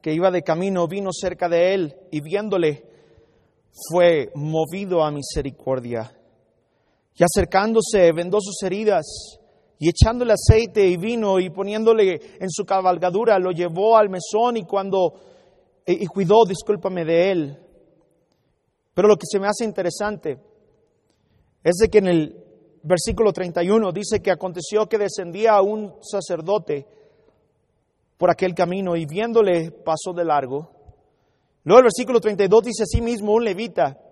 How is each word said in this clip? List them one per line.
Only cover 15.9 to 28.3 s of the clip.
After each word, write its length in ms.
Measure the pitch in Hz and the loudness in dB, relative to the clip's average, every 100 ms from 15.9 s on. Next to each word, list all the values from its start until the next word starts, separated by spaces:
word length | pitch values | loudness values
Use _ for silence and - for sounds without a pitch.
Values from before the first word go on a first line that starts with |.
| 175 | -2
y 20 | 175 | -2
cuidó, 380 | 196 175 214 214 | -4 4 4 4
discúlpame, 580 | 185 - 208 196 185 | 0 -4 -4 -2 -6
de 260 | 160 165 185 | 0 2 2
él". 280 | 185 143 143 _ _ _ _ _ _ _ _ _ _ _ _ _ | 0 -4 -10 _ _ _ _ _ _ _ _ _ _ _ _ _
Pero 140 | - 208 | 2 4
lo 80 | 202 | 4
que 100 | - | 2
se 140 | 202 | -4
me 80 | 196 | -2
hace 160 | 208 | -4
interesante 760 | 226 196 175 - 208 202 160 127 _ _ _ _ _ _ _ _ _ _ _ _ | -4 -4 -4 -4 -6 -6 -8 -10 _ _ _ _ _ _ _ _ _ _ _ _
es 140 | 156 175 | -2 0
de 120 | 220 | 4
que 100 | 214 | 4
en 80 | 190 | 4
el 380 | 170 151 - - _ _ _ | 2 0 -8 -20 _ _ _
versículo 500 | 147 180 - 202 220 | -2 -2 0 2 0
treinta 300 | 175 180 170 | 0 -4 -2
y 80 | 175 | 2
uno 200 | 220 208 | 2 0
dice 300 | 175 208 220 | -6 -4 -4
que 80 | 170 | -2
aconteció 560 | 175 185 170 165 208 214 | -2 -4 -10 -4 -2 0
que 120 | 220 | -2
descendía 640 | 202 196 175 180 226 208 | -2 -4 -10 0 4 4
un 320 | 196 214 208 - | 4 0 -8 -14
sacerdote 880 | - 202 180 170 160 208 - 143 139 _ _ _ _ _ _ _ _ _ _ _ _ _ | -10 -8 -6 -8 -2 -4 -2 -8 -8 _ _ _ _ _ _ _ _ _ _ _ _ _
por 140 | 180 | 0